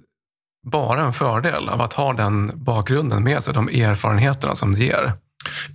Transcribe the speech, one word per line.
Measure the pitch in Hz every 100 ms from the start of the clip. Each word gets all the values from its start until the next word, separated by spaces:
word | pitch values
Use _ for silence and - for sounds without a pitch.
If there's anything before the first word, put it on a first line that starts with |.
| _ _ _ _ _ _ 120
bara | 147 113 131
en | 143
fördel | 123 135 110 160 - -
av | 117
att | 117
ha | - 139
den | 113 104 104 101 -
bakgrunden | 127 113 98 139 139 104
med | 120 143
sig, | -
de | 131 113
erfarenheterna | 127 107 101 110 107 135 139 139 -
som | 98
det | 98 127
ger. | - 127 95 _ - - - -